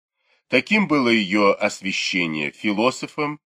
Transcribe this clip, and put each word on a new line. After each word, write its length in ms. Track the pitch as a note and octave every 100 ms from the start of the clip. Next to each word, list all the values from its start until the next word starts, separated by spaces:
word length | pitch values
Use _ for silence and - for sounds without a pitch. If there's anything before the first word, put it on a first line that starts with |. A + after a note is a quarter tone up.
| _ _ _ _ -
Таким 380 | C3 - G#3+ E3
было 220 | D3 A#2+
ее 480 | A2+ F#2 G#2 G2 -
освещение 920 | G#2 - F#2+ - - F#2 E2+ D2+ D2
философом 920 | - G#2+ G2+ B2 - C#3+ - D3 D3+ _